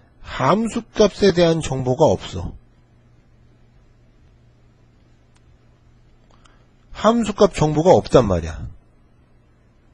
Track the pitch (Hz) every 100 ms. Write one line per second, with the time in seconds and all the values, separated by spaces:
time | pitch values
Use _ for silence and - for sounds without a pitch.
0 | _ _ - - 131 196 226 240 - -
1 | 208 - 202 175 170 165 - 135 127 127
2 | 147 92 - 110 87 - _ _ _ _
3 | _ _ _ _ _ _ _ _ _ _
4 | _ _ _ _ _ _ _ _ _ _
5 | _ _ _ _ _ _ _ _ _ _
6 | _ _ _ _ _ _ _ _ - -
7 | 208 233 214 - 202 - 156 147 175 120
8 | - 143 107 87 80 - - - _ _
9 | _ _ _ _ _ _ _ _ _